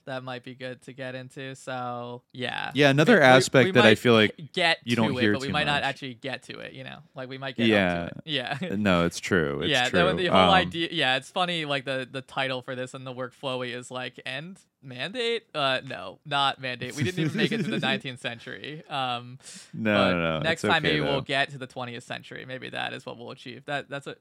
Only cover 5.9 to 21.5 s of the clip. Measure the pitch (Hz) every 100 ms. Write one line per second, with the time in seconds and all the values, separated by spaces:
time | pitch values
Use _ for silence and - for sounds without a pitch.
5.9 | 135 135 117 135 123 - 110 117 131 131
6.9 | 135 - - 127 135 135 127 117 107 92
7.9 | 87 85 - - 143 123 139 180 98 104
8.9 | 90 85 - - 95 76 71 82 131 123
9.9 | - - 92 180 190 185 190 180 165 170
10.9 | 165 131 131 135 - 180 170 151 139 131
11.9 | 131 127 135 131 - 131 127 123 127 127
12.9 | 135 131 123 123 - 139 127 123 120 123
13.9 | 127 127 - - 131 165 190 _ _ 139
14.9 | 127 147 240 233 233 - 156 139 131 135
15.9 | 123 95 - - 143 135 - 131 123 123
16.9 | 123 160 185 160 - 151 156 185 269 131
17.9 | 135 139 123 127 117 - 110 110 151 -
18.9 | 147 131 120 123 127 - - - - 110
19.9 | 104 95 90 82 80 160 165 - 165 160
20.9 | 151 147 139 131 135 139